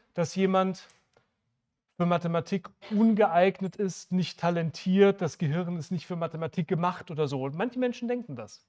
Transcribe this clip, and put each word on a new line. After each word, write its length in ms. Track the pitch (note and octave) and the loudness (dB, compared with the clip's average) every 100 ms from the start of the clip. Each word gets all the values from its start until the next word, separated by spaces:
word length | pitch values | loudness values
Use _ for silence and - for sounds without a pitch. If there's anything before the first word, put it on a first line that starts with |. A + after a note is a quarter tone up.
| _ | _
dass 220 | - E3 F#3 | -4 -4 2
jemand 520 | F#3+ F#3+ F#3+ F3+ - _ _ _ _ _ _ _ _ _ _ - | 2 4 2 -2 -12 _ _ _ _ _ _ _ _ _ _ -4
für 80 | F3 | 0
Mathematik 640 | E3+ E3+ E3+ D#3+ G3 - _ - | 0 0 -2 -2 -6 -6 _ -6
ungeeignet 840 | G#3 A3+ G#3 G3+ E3+ F#3+ F#3+ F#3+ - | 2 4 4 4 4 4 2 -6 -4
ist, 360 | G3 - - | -4 -6 -4
nicht 280 | F3+ E3+ - | -2 -2 -2
talentiert, 840 | E3+ E3+ E3 - F#3 F#3+ G3 G3 | -2 0 -2 -4 0 6 6 6
das 160 | D#3+ - | -2 -2
Gehirn 400 | D3+ D#3+ F3 F3 | -2 -2 -2 -6
ist 140 | C#3+ | -6
nicht 160 | F#3 - | -8 -6
für 80 | F3 | -6
Mathematik 520 | E3 D#3+ E3 - E3 | -6 -6 -6 -4 -2
gemacht 440 | E3+ F3 F3 - | 0 0 -4 -6
oder 160 | D#3 D3 | -4 -2
so. 160 | C3+ | -2
Und 120 | C3+ D#3 | -4 -4
manche 240 | A#3+ B3+ | -4 -2
Menschen 280 | B3 A#3+ A#3+ | -2 -2 -4
denken 280 | B3 A#3 B2 | -6 -6 -12
das. 300 | G#2+ - | -14 -18